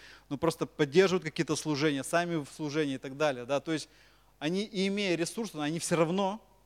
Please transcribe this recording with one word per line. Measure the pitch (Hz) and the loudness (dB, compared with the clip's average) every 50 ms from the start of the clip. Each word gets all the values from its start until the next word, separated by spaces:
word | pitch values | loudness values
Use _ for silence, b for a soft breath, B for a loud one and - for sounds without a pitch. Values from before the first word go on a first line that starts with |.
| B B B B B | B B B B B
ну, | - 143 131 | -10 -6 0
просто | 170 160 - - 151 | 0 0 0 0 -6
поддерживают | - - - 151 139 131 185 196 175 185 180 156 | -6 0 0 0 4 6 6 6 6 4 0 -2
какие-то | 156 - - 151 - 151 | -4 -2 -2 0 0 0
служения, | - - 156 147 135 147 156 143 135 127 | -2 0 -2 0 2 2 2 2 0 -2
сами | - - 170 175 175 170 | 0 0 0 2 2 -2
в | 156 139 - - | -4 -4 -6 -10
служении | - 156 143 139 160 151 139 135 | -8 -8 -4 -2 0 0 0 -2
и | |
так | 127 - 139 131 | -6 -8 -10 -2
далее, | 143 156 151 131 123 120 | 0 0 0 0 -2 -2
да. | 120 143 135 | -2 -2 -2
То | - 165 160 | 0 -2 -2
есть | 143 - b b b b b b b b b b - | -4 -4 b b b b b b b b b b -6
они, | 143 156 180 196 220 | -4 -2 -2 -2 -2
и | - - 185 190 | -2 -2 0 0
имея | 196 196 208 202 185 170 | 0 0 0 0 0 0
ресурсы, | 160 170 - - 226 226 185 - | 0 0 -2 -4 -6 -8 -6 -6
но | 151 | -4
они | 147 147 165 | -4 -2 -2
всё | 170 - - 175 | -2 -2 0 2
равно | 156 170 156 180 196 196 190 208 226 - _ _ _ _ | 2 2 2 2 0 0 0 -2 -6 -12 _ _ _ _